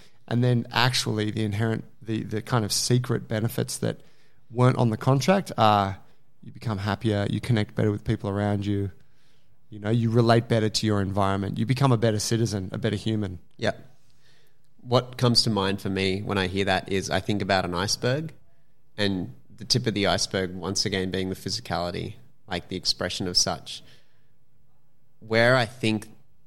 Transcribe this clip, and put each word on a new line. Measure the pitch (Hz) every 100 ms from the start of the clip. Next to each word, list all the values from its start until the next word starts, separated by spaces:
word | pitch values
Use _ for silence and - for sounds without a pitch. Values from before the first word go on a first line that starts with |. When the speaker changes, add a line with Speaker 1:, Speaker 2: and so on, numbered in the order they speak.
| - - -
Speaker 1:
And | 120
then | 123 120 117
actually | 110 127 127 117 107 107
the | 107
inherent, | 107 101 113 110 - -
the, | 104 110
the | 101 104
kind | - 120
of | 104
secret | - - 123 123 117 -
benefits | 110 113 - - -
that | 113 113 - - - - -
weren't | 117 127 -
on | 120
the | 107
contract | - 135 127 196 - -
are | 110 104 98 98 - - - -
you | -
become | - 127 101
happier, | 101 101 113 101 101
you | 104
connect | - 110 104 -
better | 110
with | 104
people | - 110 101
around | 98 104 104 98
you, | 101 98 - - - - - - - -
you | 107
know, | 104
you | 120 113
relate | 117 117 117 120
better | 117 107
to | - 110
your | 104
environment, | 95 98 98 98 98 104
you |
become | 113 127 135
a | 113
better | 113 104
citizen, | - 113 117 101 95
a | 107
better | 107 104
human. | 110 110 98 87 - -
Speaker 2:
Yeah. | 110 - - - - - - - - - - -
What | 123 123 123 -
comes | 123 117
to | 117
mind | 104 95 101
for | 98
me | 95 95 95
when | 101 101
I | 92
hear | 98
that | 98 92 -
is | 95 -
I | 92
think | - 104
about | 98 95
an | 87
iceberg, | 87 98 - 123 139 160 - - - - - - -
and | 101 95 98 - - 101
the |
tip | - 123 117
of |
the | 101 95
iceberg, | 87 - 101 92
once | 92 87 101
again, | 107 95 92
being | 95 95
the | 92
physicality, | 98 - - 87 87 87 101 - - - -
like, | 90 -
the | 92
expression | - - 90 - 92
of | 90
such. | 95 82 - - - - - - - - - - - - - - - -
Where | 110 110 117
I | 131 110
think | - 113 107 - - - -